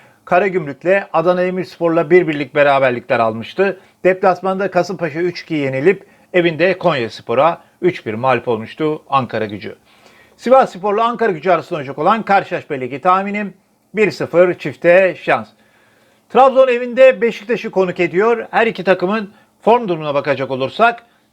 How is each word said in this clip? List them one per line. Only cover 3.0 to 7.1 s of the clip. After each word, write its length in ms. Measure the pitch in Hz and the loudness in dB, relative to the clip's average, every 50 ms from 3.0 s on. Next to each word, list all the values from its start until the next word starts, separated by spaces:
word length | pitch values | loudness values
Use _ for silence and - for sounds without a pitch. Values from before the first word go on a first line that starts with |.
| - - 131 117 | -2 -2 0 0
almıştı. 600 | 113 113 110 113 110 - - - 196 196 185 - - _ _ _ - | 0 0 -2 -4 -8 -10 -4 -2 -2 -2 -2 -6 -12 _ _ _ 0
Deplasmanda 680 | 180 185 185 196 185 180 180 - 190 190 190 202 185 | 0 0 2 2 0 0 0 -2 -4 -4 -2 -4 -2
Kasımpaşa 480 | 185 180 175 - 196 - 175 160 139 165 | 0 -2 -2 -2 -4 -6 -6 -6 -4 -4
üç 240 | 175 180 175 - - | -4 -4 -4 -6 -8
iki 120 | - 160 | -6 -4
yenilip 520 | 151 143 135 131 131 139 185 202 196 - _ _ _ _ _ - | -4 -4 -2 -4 0 0 0 0 0 -6 _ _ _ _ _ 0
evinde 460 | 180 170 170 160 143 165 190 170 - | 0 0 0 0 0 0 0 0 0
Konyaspor'a 840 | 160 175 156 135 113 107 | 0 -2 0 0 -4 -6